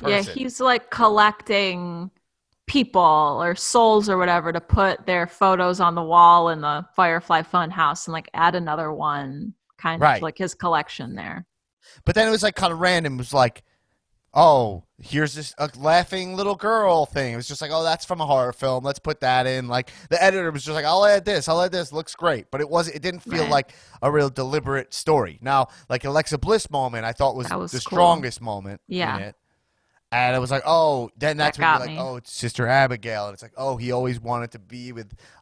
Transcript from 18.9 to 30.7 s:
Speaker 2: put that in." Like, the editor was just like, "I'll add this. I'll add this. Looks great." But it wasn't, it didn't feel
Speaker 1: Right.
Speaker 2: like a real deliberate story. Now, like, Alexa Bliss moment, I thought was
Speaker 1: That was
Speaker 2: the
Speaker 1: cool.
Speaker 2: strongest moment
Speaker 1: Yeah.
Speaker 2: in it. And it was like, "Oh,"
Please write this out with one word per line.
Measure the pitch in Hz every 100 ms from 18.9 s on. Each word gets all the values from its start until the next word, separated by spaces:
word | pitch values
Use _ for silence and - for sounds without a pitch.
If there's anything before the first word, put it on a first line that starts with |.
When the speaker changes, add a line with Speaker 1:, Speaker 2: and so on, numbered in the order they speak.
| 143
Speaker 2:
put | - 151
that | 127 127 127
in." | 131 123
Like, | 123 127 - -
the | 170
editor | 190 190 170
was | 147
just | 135
like, | 151
"I'll | 147 180 208
add | 202
this. | 190 190 135
I'll | 165
add | 180
this. | 180 165
Looks | 151 165
great." | - 170 127 -
But | 135
it | 147
wasn't, | 170 165 147
it |
didn't | 175 180
feel | - 175
Speaker 1:
Right. | 147
Speaker 2:
like | 143 135 - - -
a | 131
real | 151 139
deliberate | 131 131 151 131 139 -
story. | - - 151 98 76
Now, | 127 139 127 - -
like, | 127
Alexa | 139 143 156 147
Bliss | 156 214 -
moment, | 147 127 117 113
I |
thought | 117 139 127
was | 120
Speaker 1:
That | -
was | -
Speaker 2:
the | 131
Speaker 1:
cool. | - 180
Speaker 2:
strongest | 175 165 131 -
moment | 113 101 98 101 -
Speaker 1:
Yeah. | 180 170 101
Speaker 2:
in |
it. | 101 - _ _ _ _ _ _ -
And | 120 123 127
it |
was | 123
like, | 135
"Oh," | 143